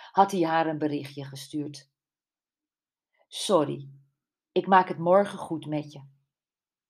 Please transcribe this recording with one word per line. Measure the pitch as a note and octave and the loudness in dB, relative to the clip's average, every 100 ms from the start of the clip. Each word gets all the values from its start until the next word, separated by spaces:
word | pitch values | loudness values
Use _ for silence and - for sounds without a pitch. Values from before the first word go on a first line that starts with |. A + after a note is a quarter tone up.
| - | -2
had | F#3+ G3 | 2 4
hij | F#3+ | 4
haar | D#3+ E3 D#3+ | 2 2 0
een | D3+ | 0
berichtje | D3+ C#3+ C#3 C#3+ | -2 -4 -8 -12
gestuurd. | C#3 - - D3+ D3 C#3+ - _ _ _ _ _ _ _ _ _ _ _ _ _ _ | -14 -14 -10 -8 -8 -12 -20 _ _ _ _ _ _ _ _ _ _ _ _ _ _
"Sorry, | - - E3+ C#3+ C#3+ - - _ _ _ _ _ | -8 2 2 2 -4 -12 -20 _ _ _ _ _
ik | F#3 F#3 | -4 4
maak | F3+ F3+ | 4 4
het | E3 | 0
morgen | E3+ G3 G3 G3 | 4 4 4 -4
goed | - D#3 | -8 -8
met | C#3+ D3+ D3 | -6 -8 -8
je." | C#3 - _ _ _ _ _ _ _ | -14 -20 _ _ _ _ _ _ _